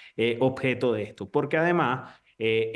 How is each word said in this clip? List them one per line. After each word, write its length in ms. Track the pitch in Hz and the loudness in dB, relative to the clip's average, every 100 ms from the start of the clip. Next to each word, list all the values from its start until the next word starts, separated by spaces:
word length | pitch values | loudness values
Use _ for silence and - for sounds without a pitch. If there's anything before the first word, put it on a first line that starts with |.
| - - | -12 -2
eh, 200 | 117 117 | 0 2
objeto 520 | 131 131 131 117 123 | 0 0 -2 0 0
de 100 | 107 | 0
esto. 260 | 101 - 101 | -4 -10 -4
Porque 280 | 147 143 160 | -2 0 2
además, 580 | 170 175 127 131 - - _ - | 2 2 2 -2 -6 -20 _ -4
eh, 320 | 113 113 113 | 0 2 0